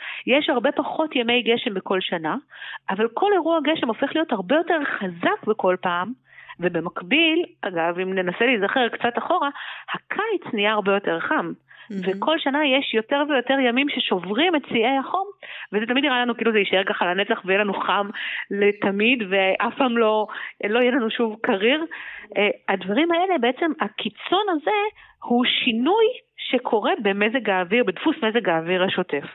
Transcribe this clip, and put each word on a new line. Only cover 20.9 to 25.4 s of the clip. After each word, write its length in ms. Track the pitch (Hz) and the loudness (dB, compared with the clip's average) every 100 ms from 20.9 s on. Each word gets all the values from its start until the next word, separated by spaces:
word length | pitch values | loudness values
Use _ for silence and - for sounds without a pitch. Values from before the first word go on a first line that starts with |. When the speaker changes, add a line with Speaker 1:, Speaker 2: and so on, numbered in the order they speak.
Speaker 1:
לנו 180 | 269 220 | 2 0
שוב 260 | - 226 214 | 0 -2 0
קריר. 440 | - 190 220 311 320 - - - - - | 0 2 2 2 -2 -8 -14 -16 -6 0
אה, 120 | 208 - - | 0 0 -4
הדברים 420 | 196 185 208 339 | -4 0 2 2
האלה, 260 | 339 381 330 | 2 2 2
בעצם 340 | 233 254 339 - | 0 0 -2 -2
הקיצון 640 | 202 - 214 - - 359 415 | -4 -4 -8 -8 -2 0 2
הזה 320 | 311 285 415 415 - - - | 0 0 0 -2 -6 -20 -14
הוא 220 | - 240 | 0 2